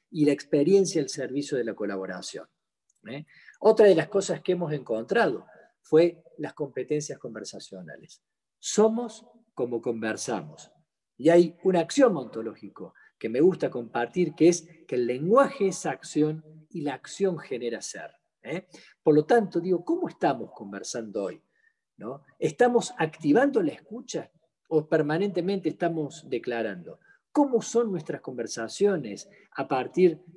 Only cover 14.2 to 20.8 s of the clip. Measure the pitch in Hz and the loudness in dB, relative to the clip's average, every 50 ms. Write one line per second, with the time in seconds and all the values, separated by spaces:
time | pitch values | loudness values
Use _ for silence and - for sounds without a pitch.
14.2 | 180 151 147 - 151 170 175 175 - - - - _ - 135 123 120 120 123 127 | -2 0 2 6 6 6 6 4 0 -12 -20 -20 _ -6 -2 -2 0 -2 -2 -2
15.2 | 147 175 214 262 277 208 - - 202 190 180 - - 170 131 - - - - 156 | 0 4 4 4 4 4 2 0 -2 -2 -2 -2 -4 -6 -6 -6 -10 -4 0 0
16.2 | 147 151 156 156 156 156 156 156 - _ - 170 143 143 131 135 - - - - | 0 0 0 -4 -12 -18 -20 -20 -20 _ -12 -8 -8 -8 -8 -8 -12 -14 -6 -2
17.2 | 196 190 175 151 - - 131 117 123 120 113 101 - - - 92 80 73 - _ | -2 -2 -2 -4 -6 -8 -8 -6 -6 -6 -6 -8 -8 -12 -14 -14 -16 -16 -18 _
18.2 | _ _ _ _ - 117 147 185 - _ - - - - _ _ _ 160 151 151 | _ _ _ _ -12 -10 -10 -10 -10 _ -20 -20 -20 -20 _ _ _ 4 4 4
19.2 | 147 - - 240 214 - - 175 165 185 185 170 - - 330 370 359 - - - | 4 4 4 2 2 2 -2 -2 0 0 0 0 0 -2 -4 -2 -4 -6 -6 -2
20.2 | - 240 233 233 214 - - - - 101 98 98 | -2 -2 -2 -4 -6 -12 -14 -16 -14 -14 -12 -12